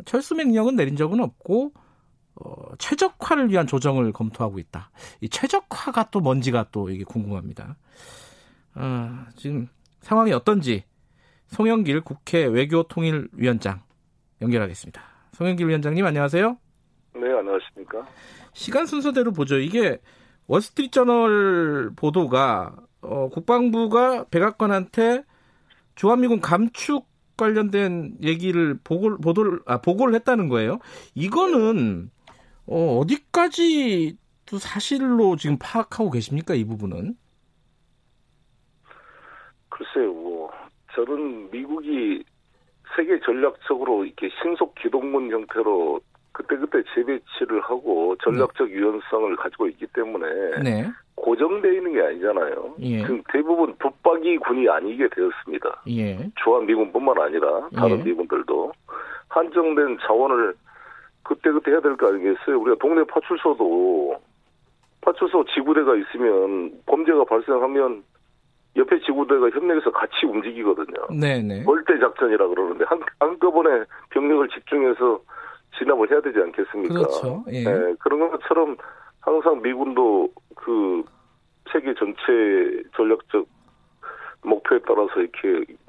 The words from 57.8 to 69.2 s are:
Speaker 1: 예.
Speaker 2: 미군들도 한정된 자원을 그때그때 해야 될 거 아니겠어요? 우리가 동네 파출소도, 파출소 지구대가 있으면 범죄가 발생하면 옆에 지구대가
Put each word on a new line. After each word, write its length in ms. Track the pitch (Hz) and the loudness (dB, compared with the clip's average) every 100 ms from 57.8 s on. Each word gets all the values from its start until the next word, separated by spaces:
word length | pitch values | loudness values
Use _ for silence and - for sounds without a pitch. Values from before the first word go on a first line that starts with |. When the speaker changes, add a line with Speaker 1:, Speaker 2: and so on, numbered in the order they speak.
| 95 95 | 2 2
Speaker 1:
예. 40 | |
Speaker 2:
미군들도 680 | 165 165 - 71 - 71 85 - - - - - - | 0 -2 -2 -4 -2 -2 -4 -8 -16 -14 -14 -16 -4
한정된 680 | 165 165 175 165 151 143 117 - | 0 2 2 2 2 0 0 0
자원을 480 | 110 135 123 107 - _ - - - - _ | 2 4 4 2 -2 _ -20 -20 -20 -20 _
그때그때 480 | - 151 160 151 156 | -6 -2 0 0 2
해야 100 | 160 | 4
될 160 | 143 131 | 2 2
거 100 | 110 | 2
아니겠어요? 520 | 98 95 95 - 131 | 2 0 0 0 0
우리가 160 | 113 113 | 2 2
동네 240 | 143 165 156 | 4 2 2
파출소도, 1120 | 160 - 170 165 127 98 85 92 82 71 - _ _ _ _ _ _ _ _ | 0 -2 -2 0 2 2 4 4 2 0 -4 _ _ _ _ _ _ _ _
파출소 420 | - 170 180 - - | -2 0 2 2 2
지구대가 420 | - 135 156 135 113 | 0 2 2 4 2
있으면 760 | 101 120 120 95 95 95 85 - - | 0 -2 2 4 2 -2 -6 -8 0
범죄가 400 | 147 160 156 127 | 0 4 4 4
발생하면 800 | 113 113 127 131 139 131 107 - _ _ _ _ _ _ - | 2 2 0 0 0 0 -2 -12 _ _ _ _ _ _ 0
옆에 220 | - 160 | 2 2
지구대가 500 | - 139 | 2 0